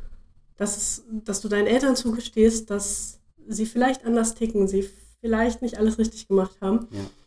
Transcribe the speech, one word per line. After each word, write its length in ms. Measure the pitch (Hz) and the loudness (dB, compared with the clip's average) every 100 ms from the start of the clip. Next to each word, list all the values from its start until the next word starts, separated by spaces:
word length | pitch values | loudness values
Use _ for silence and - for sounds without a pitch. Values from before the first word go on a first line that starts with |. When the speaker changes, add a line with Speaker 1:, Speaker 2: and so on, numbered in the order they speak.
| - - - _ _ - | -12 -16 -20 _ _ -6
Speaker 1:
dass 200 | 214 - | -4 -4
es, 280 | - - 233 220 | -4 -6 -8 -10
dass 160 | 214 196 | -6 -6
du 80 | 214 | -2
deinen 180 | 208 208 | 2 4
Eltern 300 | 247 277 254 | 4 2 0
zugestehst, 720 | 240 233 - 220 220 226 - | 0 -4 -2 4 4 4 -2
dass 500 | 202 - - - - _ _ - | -6 -4 -6 -8 -14 _ _ -8
sie 160 | 202 220 | -4 -2
vielleicht 380 | 240 262 262 | 2 2 0
anders 300 | 233 233 226 | 0 2 0
ticken, 340 | - 220 208 196 | -2 -2 2 2
sie 200 | 196 196 - - _ | 0 -2 -8 -20 _
vielleicht 420 | 226 220 240 233 | -2 2 0 -2
nicht 160 | 233 - | -6 0
alles 200 | 220 220 | 0 2
richtig 300 | 220 - - | -2 -4 0
gemacht 280 | 196 190 - | 2 0 -2
haben. 280 | 196 226 - | -2 -2 -2
Speaker 2:
Ja. 140 | 101 98 - | -8 -10 -12